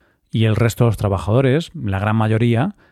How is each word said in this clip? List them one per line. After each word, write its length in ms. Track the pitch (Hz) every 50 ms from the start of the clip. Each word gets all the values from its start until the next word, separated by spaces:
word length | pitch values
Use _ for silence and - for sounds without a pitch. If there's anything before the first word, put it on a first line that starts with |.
| _ _ _ _ _ _
y 140 | - 117 110
el 100 | 110 110
resto 280 | - 120 117 - - 123
de 60 | 117
los 80 | 101
trabajadores, 760 | - 107 101 98 90 87 101 107 131 135 131 127 160 165 - -
la 260 | 156 127 101 95 95
gran 160 | 101 107 107
mayoría, 600 | 110 110 107 110 107 120 120 117 110 139 208 - _ _ _